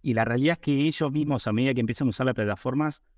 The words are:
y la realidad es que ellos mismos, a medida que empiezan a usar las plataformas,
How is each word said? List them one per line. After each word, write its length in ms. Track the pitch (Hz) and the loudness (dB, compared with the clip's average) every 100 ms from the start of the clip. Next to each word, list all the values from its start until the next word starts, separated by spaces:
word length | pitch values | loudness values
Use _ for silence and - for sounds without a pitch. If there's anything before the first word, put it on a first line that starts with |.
y 120 | 151 | -2
la 100 | 113 | 0
realidad 300 | 113 120 143 | 2 2 2
es 40 | 165 | 0
que 140 | - | 0
ellos 400 | 139 151 151 151 | 2 2 0 -2
mismos, 340 | 143 151 139 - | 0 0 -2 0
a 60 | |
medida 200 | 107 131 | 0 2
que 80 | 127 | 2
empiezan 280 | 113 117 135 | 0 0 -2
a 20 | |
usar 160 | 107 131 | 0 -2
las 80 | |
plataformas, 720 | 120 104 101 127 131 151 143 _ | 0 -2 -2 -2 -2 -2 -4 _